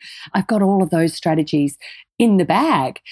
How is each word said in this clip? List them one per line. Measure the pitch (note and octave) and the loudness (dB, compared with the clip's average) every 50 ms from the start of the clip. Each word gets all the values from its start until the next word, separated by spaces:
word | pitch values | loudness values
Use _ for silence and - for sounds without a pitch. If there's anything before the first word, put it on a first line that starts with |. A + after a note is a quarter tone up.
| - - - - - - - | -18 -20 -20 -20 -12 -6 -4
I've | G3 - - | -4 -2 0
got | A3 G3+ | 0 2
all | G3 F#3+ G3+ F#3+ | 2 2 2 2
of | F#3+ - | 2 2
those | E3+ D#3+ E3 D#3+ - | 2 0 0 0 -2
strategies | - - E3 D#3 D#3+ D3+ - D#3 D3 C#3+ C#3+ - - - - - - - _ _ - | -2 -2 -2 0 0 0 0 0 0 0 -2 -4 -8 -20 -20 -20 -20 -20 _ _ 0
in | A#3+ A3+ G3+ F#3 | 2 4 4 2
the | E3 | 2
bag." | - E3 A#3 D4+ D#4+ A3 C#3+ C3 C3 - - - - | 2 0 0 2 2 0 0 0 -4 -6 -12 -20 -20